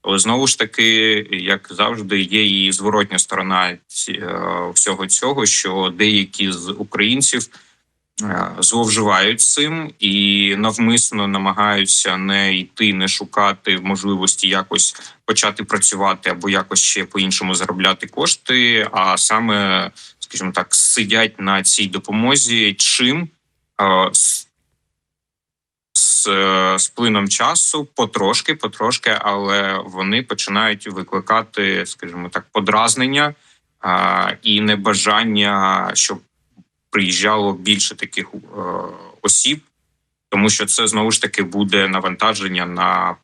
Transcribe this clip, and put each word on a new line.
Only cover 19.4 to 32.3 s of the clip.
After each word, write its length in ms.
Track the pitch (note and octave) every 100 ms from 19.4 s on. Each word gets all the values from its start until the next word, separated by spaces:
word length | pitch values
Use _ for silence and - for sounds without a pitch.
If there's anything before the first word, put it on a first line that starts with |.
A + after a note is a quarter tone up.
| A2+ G#2 G2 F#2 F#2+ - - _
скажімо 340 | - - F#2
так, 220 | F#2 F2+
сидять 680 | - - - G#2 A2 A2+ -
на 220 | F#2+ G2
цій 240 | F#2+ - G2
допомозі, 880 | F#2+ - G#2+ A#2+ C#3+ A#2 A#2 G#2
чим, 540 | G2 - - B2+ D#3 E3+ _ _ _ _ -
е, 300 | G2 F#2 F#2+
з, 360 | F#2+ - - - _ _ _ _ _ _ _ _ _ _ _ _ _ _
з, 340 | - - - G#2+
е, 520 | G2 G2 F#2+ F#2 F#2+
з 100 | -
плином 400 | - A#2+ G#2 G2+
часу 560 | - A#2+ E3+ - D#3
потрошки, 720 | C#3+ - A2 A2+ G2 B2 -
потрошки, 640 | D#3 A2+ - A2 - A#2+ G#2
але 580 | G#2 G2+ G2 G2+ G2 F#2+ F#2+
вони 360 | F#2 F#2+ G#2+
починають 640 | B2+ G#2 - G2+ A2 G#2 G#2+
викликати, 1000 | G2 F2+ F#2+ F#2+ A2+ G#2 - G2 F#2+ F2
скажімо 420 | - F2 F2
так, 180 | F2+